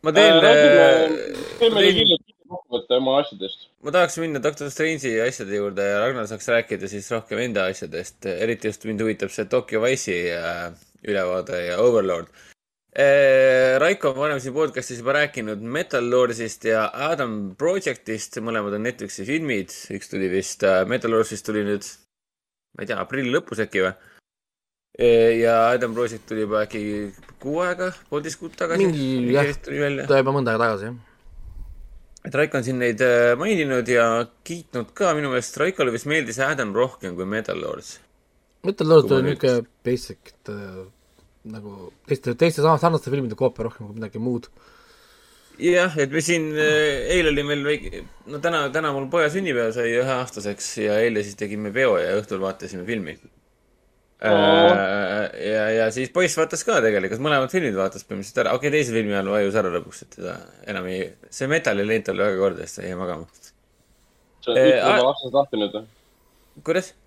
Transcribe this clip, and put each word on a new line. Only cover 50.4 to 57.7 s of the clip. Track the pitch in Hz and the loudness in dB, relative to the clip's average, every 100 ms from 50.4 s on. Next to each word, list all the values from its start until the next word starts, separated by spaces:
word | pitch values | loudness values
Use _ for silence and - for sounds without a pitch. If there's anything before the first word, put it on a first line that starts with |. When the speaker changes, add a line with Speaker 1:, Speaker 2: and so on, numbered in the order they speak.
| 101 101 - - | -8 -8 -10 -4
Speaker 1:
ja | 104 104 | 0 2
eile | 117 107 | 2 0
siis | 101 101 | -6 -8
tegime | 104 104 104 | -8 -6 -6
peo | 113 131 92 | 0 2 2
ja | 85 98 | 0 -2
õhtul | 104 95 | -4 -6
vaatasime | 95 92 92 95 | -6 -6 -12 -12
filmi. | 92 113 80 80 - _ _ _ _ _ _ _ _ _ | -6 -6 -8 -14 -20 _ _ _ _ _ _ _ _ _
Speaker 2:
Oo. | 107 | 2
Speaker 1:
Äh, | 101 101 165 170 98 95 101 92 104 101 55 | 4 6 6 6 6 2 -2 -2 -4 -6 -6
ja, | 92 107 107 | -2 0 0
ja | 113 110 | 2 0
siis | 113 131 | -2 -4
poiss | 175 180 | 0 0
vaatas | 156 160 165 - | 0 -2 -2 0
ka | 190 | 2
tegelikult, | 110 104 95 113 | 2 2 -2 -4
mõlemad | 147 143 131 | 0 0 0
filmid | 185 147 | -2 -2